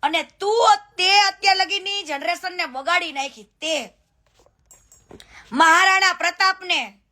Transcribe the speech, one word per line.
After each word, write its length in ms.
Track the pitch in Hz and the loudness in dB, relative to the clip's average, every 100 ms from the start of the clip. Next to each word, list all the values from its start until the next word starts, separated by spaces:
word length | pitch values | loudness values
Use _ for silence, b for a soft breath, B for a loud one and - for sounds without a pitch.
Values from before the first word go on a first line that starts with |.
અને 200 | 285 320 | -2 -4
તું, 540 | 294 _ 392 453 466 415 - - | -6 _ -2 2 4 4 0 -4
તે 220 | 370 403 | 2 4
અત્યાર 360 | 392 381 403 381 | 2 0 0 2
લગીની 460 | 370 392 381 403 | 0 -4 -6 -8
જનરેશનને 640 | 311 285 311 349 370 359 320 | -8 -8 -6 -6 -8 -8 -8
બગાડી 460 | 254 277 349 349 | -8 -2 -2 -2
નાખી. 300 | 277 277 226 | -8 -10 -12
તે 520 | 202 _ 302 311 226 _ _ _ _ _ _ _ _ _ _ _ _ - B B B | -20 _ -6 -6 -8 _ _ _ _ _ _ _ _ _ _ _ _ -20 B B B
મહારાણા 600 | 240 320 330 381 381 381 | 2 4 6 4 4 2
પ્રતાપને 880 | 349 339 349 381 381 370 330 226 - _ | 0 -4 0 0 0 -4 -6 -6 -14 _